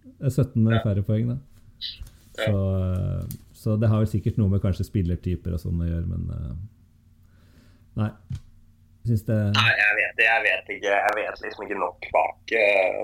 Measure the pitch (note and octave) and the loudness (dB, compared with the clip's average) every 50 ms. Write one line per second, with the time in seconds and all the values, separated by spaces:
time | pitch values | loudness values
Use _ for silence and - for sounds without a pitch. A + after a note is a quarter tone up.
0 | - - - - - C3+ - - C3+ - - A#2 A2 A2 A2+ A2 - A2 G2 G2+ | -12 -20 -14 -4 -4 -2 0 0 0 0 2 2 2 4 4 2 2 0 0 0
1 | G2 - A2 G#2+ A#2 A#2+ A#2+ C3+ - - - - - - - - - - - - | 0 0 0 0 0 -2 -4 -6 -8 -14 -20 -20 -20 -20 -20 -14 -14 -14 -12 -12
2 | - - - - - - - - A2 G#2+ G#2 G2 G2 F#2+ F#2+ F#2+ F#2 F#2 F#2 F#2 | -16 -18 -18 -20 -20 -18 -8 -4 -2 0 0 2 0 0 0 0 0 0 -2 -2
3 | F#2+ F#2+ F#2 F#2 F2+ - - - - - - - - A2+ G#2+ G#2+ A#2 G#2+ A2 G#2+ | -2 -2 -4 -4 -6 -8 -10 -12 -16 -20 -18 -8 -2 -2 0 2 4 4 4 4
4 | A2 G#2+ - G2+ - A#2 - - G#2+ F#2+ G2 G2 - G2 F2+ - G2 - - G#2+ | 2 2 0 -2 -2 -2 0 2 2 2 2 2 2 0 -2 -2 -4 -4 -2 -2
5 | F#2 E2+ F2+ E2 - F2+ F2+ E2+ - F2 F2 E2 - F#2 F2 E2+ E2+ E2+ E2+ E2 | 0 0 -2 -2 -2 -4 -4 -4 -4 -4 -6 -4 -4 -4 -2 -2 -2 -2 -2 -4
6 | E2+ F2+ F2 F2 E2+ E2+ E2 - D#2+ - - E2+ F#2 G#2+ - _ - _ _ _ | -4 -4 -4 -6 -6 -6 -6 -8 -8 -8 -10 -10 -12 -14 -16 _ -20 _ _ _
7 | _ _ _ _ - - _ - _ - - - - - - - - _ - A2 | _ _ _ _ -20 -20 _ -20 _ -20 -20 -20 -20 -20 -20 -20 -20 _ -4 -4
8 | G#2+ G#2 - - - - - - - - - - - - - _ _ - - - | -4 -4 -4 -8 -14 -12 -12 -12 -12 -14 -20 -20 -20 -20 -20 _ _ -20 -20 -8
9 | - A#2 A#2+ G#2+ - - A2+ G#2+ G#2 G2+ G#2 G#2 G#2 A2+ A2 - G#2 G#2 G#2 G#2+ | -2 0 0 0 0 0 0 2 2 2 4 4 4 4 4 2 2 2 2 0
10 | F#2+ F2+ - - A2+ A2 A2+ A2+ A2 G2+ F2+ - - - G2+ G2 G2 G2+ G2+ G2+ | 0 -2 0 2 4 4 4 4 4 2 0 0 -2 -8 -10 -4 -2 0 2 2
11 | F#2+ G#2 G#2 G#2+ G2+ - - - - - - - G2+ G2+ G2+ F#2+ F2+ - - - | 2 2 2 0 -2 -4 -6 -8 -10 -10 -10 -8 -8 -6 -4 -2 -4 -4 -6 -8
12 | - - - - - - - - - - A2 A2+ G#2+ G2+ G2+ G2 F#2 F#2 G2 G2+ | -10 0 2 2 2 2 -2 -8 -8 -4 0 2 4 4 4 4 4 2 0 -2